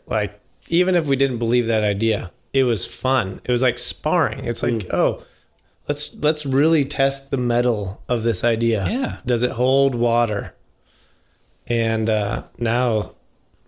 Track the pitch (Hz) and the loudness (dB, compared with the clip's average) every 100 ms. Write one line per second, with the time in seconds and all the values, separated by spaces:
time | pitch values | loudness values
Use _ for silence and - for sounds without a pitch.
0 | - 117 104 - _ _ - 170 180 180 | -6 -2 -4 -6 _ _ -2 0 2 2
1 | 147 131 135 120 113 123 113 110 104 101 | 2 2 0 0 0 2 2 0 0 0
2 | 113 104 90 - _ 135 127 107 - - | 0 0 -4 -14 _ 0 0 0 -2 -4
3 | 127 131 95 98 - 123 127 120 - - | -2 0 -2 -6 -2 0 0 0 -2 -2
4 | 151 175 123 - 120 120 - 113 95 175 | 0 0 0 -2 -4 -2 0 -2 -2 0
5 | 151 104 - _ _ _ _ _ - 143 | 0 -2 -10 _ _ _ _ _ -6 -4
6 | - - 147 156 139 131 156 160 135 - | -4 -2 -2 0 0 2 4 2 0 0
7 | 139 175 - 131 123 120 120 107 95 95 | 0 0 -2 -2 0 2 2 0 -4 -6
8 | - 120 113 107 120 113 117 107 95 240 | -4 -2 0 0 0 2 2 0 0 -2
9 | 220 92 123 120 120 104 127 135 139 120 | -4 -6 -2 0 0 0 2 4 2 2
10 | 117 117 117 107 110 - _ _ _ _ | 2 2 2 -2 -6 -12 _ _ _ _
11 | _ _ _ _ _ _ - 117 113 113 | _ _ _ _ _ _ -4 -2 0 0
12 | 110 107 104 110 - - 117 120 123 110 | 0 0 0 -4 -6 -6 -2 0 2 0
13 | 98 - _ _ _ _ | -2 -10 _ _ _ _